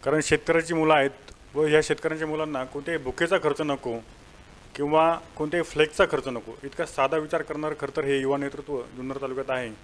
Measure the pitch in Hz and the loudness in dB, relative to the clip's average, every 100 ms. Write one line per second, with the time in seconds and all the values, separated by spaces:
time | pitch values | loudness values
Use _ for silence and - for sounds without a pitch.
0 | - 151 147 151 - 165 160 165 156 156 | 2 0 2 2 4 0 2 2 4 6
1 | 139 135 - - - 139 151 151 156 151 | 4 0 -20 -20 -10 0 4 4 4 0
2 | 160 156 156 156 156 143 131 143 143 165 | -2 -4 -4 -4 -4 -4 -6 -8 -4 -4
3 | 131 127 170 190 156 143 156 139 127 117 | -4 -2 2 4 2 0 -2 -2 -4 -6
4 | - - - - - - - - 147 156 | -8 -20 -20 -20 -20 -20 -18 -4 2 4
5 | 160 165 - - 151 170 160 147 156 - | 4 2 -6 -6 -2 -2 -2 2 0 4
6 | 190 143 127 120 113 117 139 - 160 - | 2 2 -4 -8 -10 -14 -14 -8 -8 0
7 | 135 160 151 165 151 147 156 147 139 135 | 2 2 -2 -4 -4 -4 -4 -4 -6 -4
8 | 139 139 135 139 139 135 143 139 120 123 | 0 0 0 0 -2 -8 -8 -8 -8 -10
9 | 127 135 135 131 131 131 120 107 | -8 -6 -6 -6 -2 -4 -4 -10